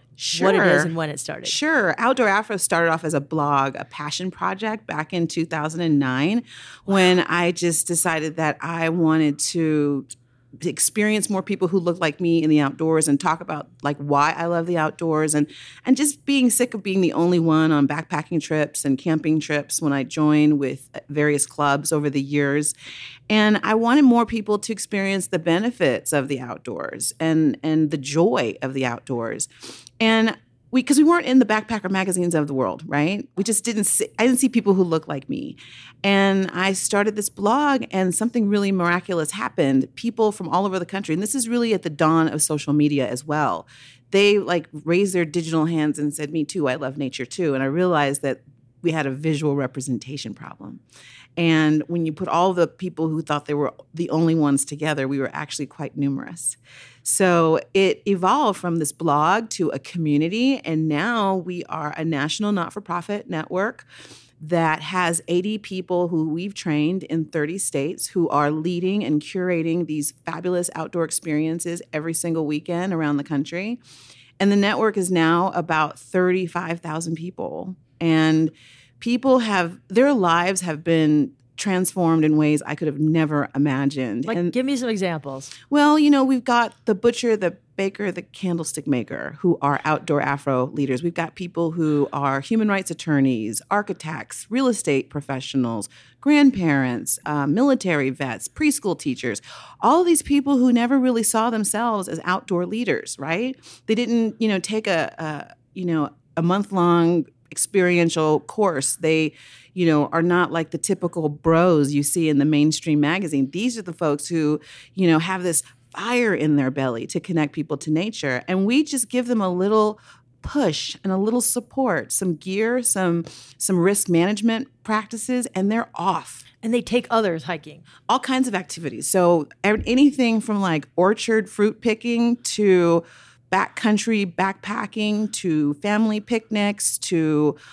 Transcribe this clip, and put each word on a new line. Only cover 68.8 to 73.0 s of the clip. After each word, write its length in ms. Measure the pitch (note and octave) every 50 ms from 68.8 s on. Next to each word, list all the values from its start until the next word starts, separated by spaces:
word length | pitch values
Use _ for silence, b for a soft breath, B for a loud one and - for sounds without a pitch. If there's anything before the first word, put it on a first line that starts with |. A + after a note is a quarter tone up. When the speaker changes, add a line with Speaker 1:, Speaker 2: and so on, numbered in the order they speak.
| F3+ F#3 G3 G#3 G3
Speaker 2:
and 180 | B2 D3+ D3+
curating 680 | - - - F#3+ F3+ F#3 F3+ E3 D#3+ E3 E3 F3 E3+ D3
these 260 | D3+ D3+ C#3+ - - _ -
fabulous 440 | - D#3+ E3 F3 F3+ F3+ F3 F3 - -
outdoor 280 | D#3 D#3+ - - F3 E3
experiences 800 | D#3 - - - E3 D3+ D3+ D#3 D#3+ D#3+ E3+ - F3 E3+ E3+ - _ -
every 200 | D#3 D3+ E3 E3
single 320 | D#3+ - E3+ E3 E3 D#3
weekend 480 | D3 D3+ D3 D#3 - F3 E3+ F3+ F#3+ F3+
around 240 | D#3+